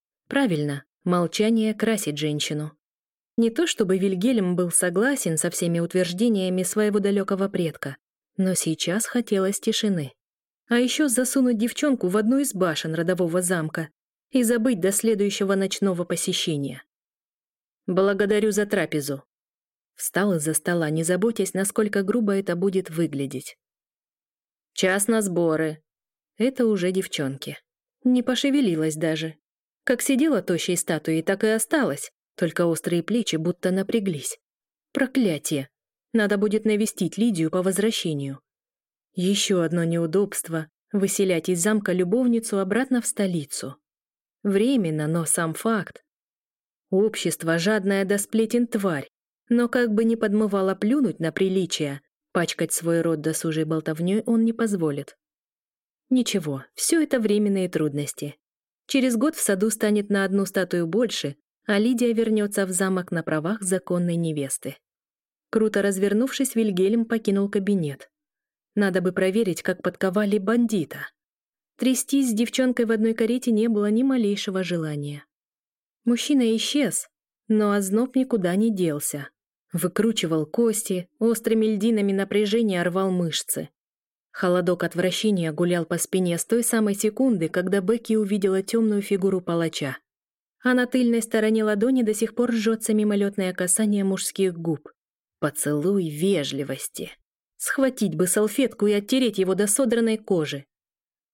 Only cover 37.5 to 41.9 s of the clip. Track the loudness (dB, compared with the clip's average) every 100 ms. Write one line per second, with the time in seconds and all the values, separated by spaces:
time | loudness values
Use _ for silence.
37.5 | 0 0 2 0 0 -4 -4 -6 -10 _
38.5 | _ _ _ _ _ _ -2 0 2 2
39.5 | 2 2 0 0 0 0 2 0 -2 -6
40.5 | -6 -6 _ _ 0 0 2 2 2 0
41.5 | 0 2 0 0